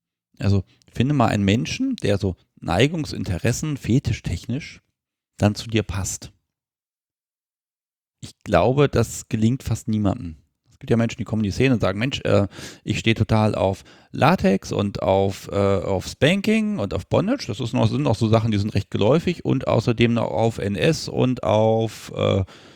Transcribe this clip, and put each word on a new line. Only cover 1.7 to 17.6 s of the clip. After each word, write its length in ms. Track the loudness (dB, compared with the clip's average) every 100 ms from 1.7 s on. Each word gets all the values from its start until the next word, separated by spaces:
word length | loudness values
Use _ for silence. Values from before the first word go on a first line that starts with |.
| -4 -4 -2
der 200 | -2 0
so 180 | -2 -4 _ _
Neigungsinteressen, 1160 | -2 2 2 0 -6 -6 -6 -2 -2 -2 -6 -6
fetischtechnisch 1040 | 0 0 0 -4 -4 -6 -6 -8 -10 -20 _ _ _ _ _ 0
dann 180 | 0 0
zu 120 | -2
dir 160 | -2
passt. 480 | -2 -6 -6 -8 -14 _ _ _ _ _ _ _ _ _ _ _ _ _ _ _ _ _ _ _
Ich 220 | -20 _
glaube, 460 | 0 4 4 4 2
das 400 | 2 -2 -4 -6
gelingt 340 | 0 2 2
fast 240 | -2 -4 -2
niemandem. 500 | 0 0 -2 -6 -14 _ _ _ _
Es 40 |
gibt 100 | -2
ja 80 | 0
Menschen, 220 | 0 -4
die 40 |
kommen 160 | -6 -2
in 60 | -2
die 60 |
Szene 240 | 0 2 2
und 40 |
sagen, 180 | 0 -2
„Mensch, 220 | -4 -4 2
äh, 240 | 2 2 -4 -18 -10
ich 160 | -4 0
stehe 160 | 0 2
total 400 | 2 2 2 2
auf 300 | 0 -2 -10 -20 _
Latex 640 | 0 2 4 2 0 -2
und 280 | -2 -2 -2
auf, 460 | 2 4 2 -2 -4
äh, 60 | 0
auf 500 | 2 0 0 -4 -4
Spanking 720 | 0 2 2 0 0 0 -4
und 140 | -4
auf 140 | -6 0
Bondage.“ 400 | 0 0 -4 -6
Das 140 | -6